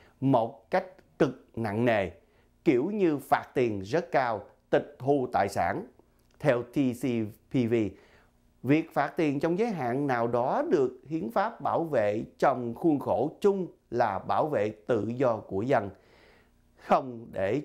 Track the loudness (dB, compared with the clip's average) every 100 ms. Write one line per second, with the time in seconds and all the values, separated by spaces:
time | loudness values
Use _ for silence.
0 | _ _ 2 2 0 -6 _ -4 -4 -12
1 | _ 0 0 -2 _ -6 -4 0 2 2
2 | 0 -6 _ _ _ _ 2 2 2 0
3 | 2 0 0 -2 0 0 0 0 -4 -4
4 | 0 0 0 -4 -8 _ _ 0 0 -4
5 | 0 0 0 0 0 0 -2 -2 -10 _
6 | _ _ _ -2 0 0 0 0 0 0
7 | -2 -2 -4 -8 _ -2 2 2 0 -6
8 | _ _ _ _ _ _ 0 2 0 -2
9 | -2 -2 -2 0 -2 0 -2 -4 -4 -2
10 | -2 0 0 0 0 -2 0 0 0 -4
11 | -8 -8 -4 -2 -2 -4 -4 -2 0 0
12 | 0 -2 -6 0 0 2 -4 0 0 2
13 | 0 0 -2 0 0 0 -4 -12 _ 0
14 | 0 0 -2 0 0 0 -2 -4 -2 -2
15 | -2 0 0 0 -4 -4 0 0 0 -10
16 | _ _ -20 _ _ _ _ _ 0 0
17 | 0 -10 -10 -4 -2 -2